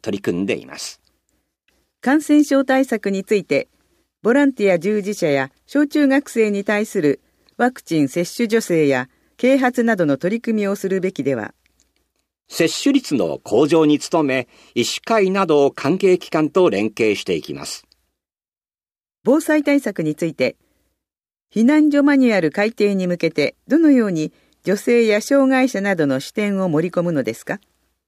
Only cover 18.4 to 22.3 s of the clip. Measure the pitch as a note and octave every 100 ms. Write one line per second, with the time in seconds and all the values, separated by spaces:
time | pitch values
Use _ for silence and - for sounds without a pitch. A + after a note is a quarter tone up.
18.4 | _ _ _ _ _ _ _ _ G#3+ D4+
19.4 | D#4+ D4+ C#4+ C#4+ A3+ F#3+ D#3 D3+ E3 C#3+
20.4 | B2+ - _ _ _ _ _ _ _ _
21.4 | _ G#3 A#3 D#4 D4+ C#4+ C#4+ C#4 B3+